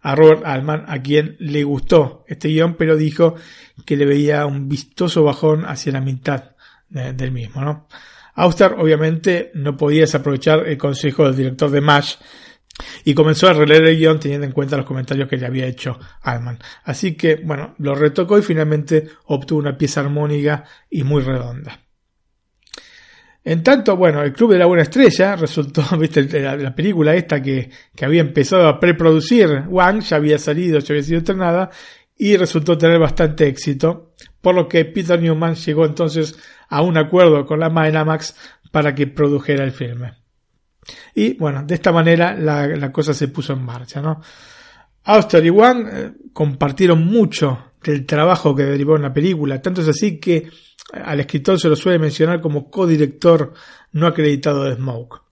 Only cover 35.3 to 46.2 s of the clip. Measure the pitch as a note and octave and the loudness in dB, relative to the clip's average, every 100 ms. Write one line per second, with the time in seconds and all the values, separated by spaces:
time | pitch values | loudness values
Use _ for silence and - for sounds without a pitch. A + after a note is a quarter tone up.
35.3 | D#3+ E3+ E3 - D3+ D#3+ D3+ E3 D#3+ D#3 | 0 -2 -4 -4 0 0 0 -2 -2 -6
36.3 | - - - _ C#3+ E3+ E3 D#3 F3+ F3 | -8 -20 -20 _ -2 0 0 0 4 6
37.3 | D3+ C3+ D#3 E3 D#3+ D#3 D#3 D#3 D#3 - | 4 0 -2 -2 0 0 0 0 -2 -6
38.3 | - - _ _ D#3+ D3 C3+ C#3+ C#3 D3 | -16 -20 _ _ -2 -2 0 -4 0 0
39.3 | C#3+ C#3 C#3+ C3+ C3 B2 A#2+ B2 - _ | 0 -2 -2 -2 -6 -10 -10 -12 -16 _
40.3 | _ _ _ _ _ - - - - G#3+ | _ _ _ _ _ -20 -20 -12 -2 -2
41.3 | C4+ D#3 C#3 D3 E3+ - E3+ E3 E3 E3+ | 0 -4 -4 -6 -2 0 2 4 4 2
42.3 | G3+ D#3 D3 C#3+ D3+ C#3 C3+ D3+ C#3 C#3 | 0 -2 -2 -2 -4 -6 -4 -2 -2 -4
43.3 | C#3 C3+ C3+ B2 A#2+ B2 C#3 D3 D#3 - | -6 -8 -6 -8 -12 -14 -8 -6 -8 -12
44.3 | - - - - _ _ _ - G#3+ G#3+ | -20 -20 -20 -20 _ _ _ 2 2 4
45.3 | E3+ D#3+ F#3+ A#3 B3 G#3+ - - - | 4 4 6 4 4 -4 -8 -12 -14